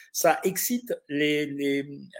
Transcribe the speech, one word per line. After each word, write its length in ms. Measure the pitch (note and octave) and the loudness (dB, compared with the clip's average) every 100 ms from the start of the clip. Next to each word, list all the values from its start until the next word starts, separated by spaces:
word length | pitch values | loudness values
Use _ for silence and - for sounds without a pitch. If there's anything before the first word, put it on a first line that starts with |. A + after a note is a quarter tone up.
| - | -12
ça 280 | - E3+ D3+ | 2 4 4
excite 500 | F#3+ F#3 - A#3+ - - - | 2 0 -2 -2 -2 -8 -4
les, 380 | C#3+ D3+ D3 D3 | 0 2 2 0
les, 420 | C#3 C#3 C#3 C#3+ C#3+ C3+ - | -2 0 0 -2 -10 -16 -10